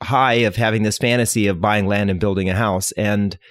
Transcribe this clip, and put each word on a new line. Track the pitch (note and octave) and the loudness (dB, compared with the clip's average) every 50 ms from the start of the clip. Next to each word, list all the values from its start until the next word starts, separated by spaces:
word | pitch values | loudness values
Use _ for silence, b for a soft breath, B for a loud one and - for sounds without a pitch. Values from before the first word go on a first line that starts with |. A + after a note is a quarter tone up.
| - | -6
high | - C3+ B2+ C3 B2+ A#2 | -2 2 2 2 4 2
of | A#2+ A#2 G#2+ F#2 | 2 2 0 0
having | A2+ A#2 A2 A2 A2 G#2+ | 0 0 0 2 0 0
this | G#2+ G#2 | 0 -2
fantasy | - - A#2+ A#2+ B2 A#2 G#2+ - A2+ G#2 | 0 0 0 2 2 0 0 0 0 2
of | G2+ F#2+ E2 | 0 0 0
buying | F#2+ G#2 G#2 G#2 G2 | 0 0 2 2 0
land | G2 G2+ G2+ - - | 0 0 0 0 0
and | F#2 F2 | 0 0
building | F#2+ G2+ G2 F#2+ F#2 F#2 | 0 -2 0 0 -2 -2
a | F#2 | 0
house. | G2+ A#2 G#2 F#2+ F#2 - - - | 0 0 0 0 -2 -4 -4 -4
And | - G#2 G#2 G#2 G#2 G2+ G2 F#2 - B B | -4 -2 -2 0 0 -2 -2 -4 -8 B B